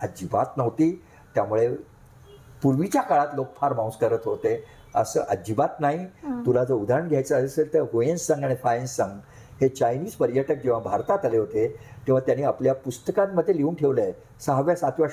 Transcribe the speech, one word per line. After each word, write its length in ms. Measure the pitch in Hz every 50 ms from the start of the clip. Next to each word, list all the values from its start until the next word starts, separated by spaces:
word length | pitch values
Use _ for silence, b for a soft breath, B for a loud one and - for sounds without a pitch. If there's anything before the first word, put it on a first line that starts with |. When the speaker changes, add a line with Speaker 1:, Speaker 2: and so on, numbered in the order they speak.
Speaker 1:
अजिबात 440 | - 95 - - 92 - - 104 131 - -
नव्हती. 460 | 135 123 113 - - 160 165 185 - B B B B B B -
त्यामुळे 400 | 110 101 104 107 110 117 123 - - - - - - - - - - - - - - - - - - -
पूर्वीच्या 380 | 135 131 139 180 202 - 277
काळात 260 | - - 175 147 147 147 143
लोक 140 | 135 127 - -
फार 180 | - 143 139 120
मांस 240 | 113 110 113 -
करत 220 | - 117 110 113 113 -
होते 380 | 107 104 - - 107 117 117 B B B B B B -
असं 260 | 113 110 - - -
अजिबात 480 | - - 101 95 87 104 107 131 147 - - -
नाही. 180 | 147 143 151
Speaker 2:
हम्म. 480 | 175 185 185 - - 320 285 247 240 -
Speaker 1:
तुला 180 | 127 120 123 127
जर 100 | 120 127
उदाहरण 340 | 110 101 101 123 147 170
घ्यायचं 380 | 170 151 131 131 - 147 127 135
असेल 280 | 139 - 156 151 151 -
तर 60 | 156 139 - -
हुएन 220 | 113 120 147 175
सांग 280 | 170 - - 156 139 139
आणि 120 | 131 127
फायन 300 | 127 - 123 117 120 131
सांग 340 | 127 - - 104 95 - 202 B B B B B B B -
हे 80 | 135 131
चायनीज 440 | - - 120 117 123 139 175 220 -
पर्यटक 420 | - 139 120 120 135 135 - 151 135 127
जेव्हा 160 | 123 117 113
भारतात 460 | 113 110 104 101 - - 202 196 -
आले 120 | 120 113
होते, 420 | 110 104 - - 107 113 - B B B B B B -
तेव्हा 140 | 135 131 131 131
त्यांनी 180 | 143 120 131 143
आपल्या 300 | 131 - - 139 135 131
पुस्तकांमध्ये 840 | - - 127 - - - - 180 214 196 196 190 175 - - 185
लिहून 180 | 151 143 160 170
ठेवलंय 360 | 143 147 139 127 117 104 92 87 B B B B - -
सहाव्या 300 | 151 135 131 143 170 175
सातव्या 340 | 175 165 135 - - 156 143